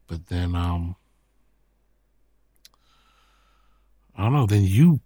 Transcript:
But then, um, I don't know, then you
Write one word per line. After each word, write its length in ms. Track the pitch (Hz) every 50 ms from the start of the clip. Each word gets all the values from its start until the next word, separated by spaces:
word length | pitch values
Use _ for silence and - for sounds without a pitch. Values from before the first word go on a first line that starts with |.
| _ -
But 200 | 87 80 82 -
then, 280 | 87 87 90 87 87
um, 400 | 87 87 87 87 87 85 87 90 - _ _ _ _ _ _ _ _ _ _ _ _ _ _ _ _ _ _ _ _ _ _ _ _ _ _ _ _ _ _ _ _ - _ _ _ _ _ _ _ _ _ _ _ _ _ _ _ _ _ _ _ _ _ _ _ _ _ _ _ _ _ _ -
I 60 | 98
don't 100 | 113 139
know, 120 | 147 123
then 180 | 98 107 104 98
you 360 | 95 95 113 160 175 156 117 -